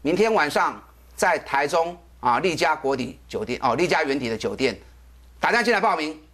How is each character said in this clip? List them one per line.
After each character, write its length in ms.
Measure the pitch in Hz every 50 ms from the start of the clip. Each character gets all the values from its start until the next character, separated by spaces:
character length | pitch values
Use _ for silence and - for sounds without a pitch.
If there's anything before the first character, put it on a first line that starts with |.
| -
明 120 | 143 175
天 160 | 180 220 226
晚 200 | 220 185 151 147
上 280 | - 208 175 147 117 - - - - - - - -
在 240 | - 208 185 165 147
台 280 | - - - 139 147
中 300 | 147 180 165 165 170 175 - - - - -
啊 180 | - 123 120
丽 180 | - - 190 160
家 200 | 139 170 160 156
国 200 | 147 - 135 135
邸 220 | 127 120 - - - -
酒 160 | - - 98 110
店 160 | 107 120 - -
哦， 120 | 127 113
丽 120 | 135 180
家 160 | 175 180 160 160
远 160 | 139 139 143
邸 100 | 127 117
的 80 | 113
酒 180 | 110 - 107 107
店， 220 | - 131 123 107 - - - - - - - - - - - - -
打 100 | - 160
电 80 | 196
话 60 | 233 220
进 100 | 240 226
来 80 | 196
报 140 | 185 214 180
名。 260 | 160 151 156 160 - - -